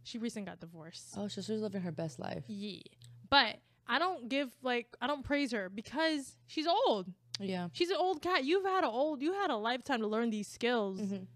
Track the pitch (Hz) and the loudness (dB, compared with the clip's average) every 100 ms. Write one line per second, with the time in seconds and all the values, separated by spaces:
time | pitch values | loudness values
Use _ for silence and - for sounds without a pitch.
0 | - 233 226 220 190 175 165 170 156 - | -10 -4 -4 -4 -10 -12 -14 -14 -16 -16
1 | - - 208 196 190 220 214 196 175 160 | -12 -6 -6 -6 -4 -2 -2 -2 -4 -2
2 | 160 - - - 143 101 107 - - _ | -4 -4 -6 -6 -6 -8 -6 -8 -14 _
3 | - - - 277 226 - _ _ - 240 | -20 -20 6 6 6 0 _ _ -2 2
4 | 359 339 233 269 269 - 254 240 233 - | 2 -2 -2 -2 -2 -4 0 0 -2 -4
5 | 247 294 - 285 277 220 185 202 - 269 | -2 -2 0 2 2 0 -4 -8 -6 0
6 | 320 302 262 - - - 311 392 480 220 | 2 0 -4 -16 -8 -2 2 4 4 2
7 | 185 - _ - 196 185 175 - 349 349 | -2 -12 _ -6 -2 -2 -4 0 0 4
8 | 359 359 339 359 269 370 381 370 311 226 | 2 2 2 2 4 2 4 2 2 2
9 | 302 285 294 392 381 233 220 254 - 233 | 0 2 0 0 0 0 0 -2 -2 0
10 | 214 220 233 220 202 - 233 240 202 190 | 0 0 0 0 -4 -2 2 2 2 -2
11 | 202 196 185 | -4 -4 -8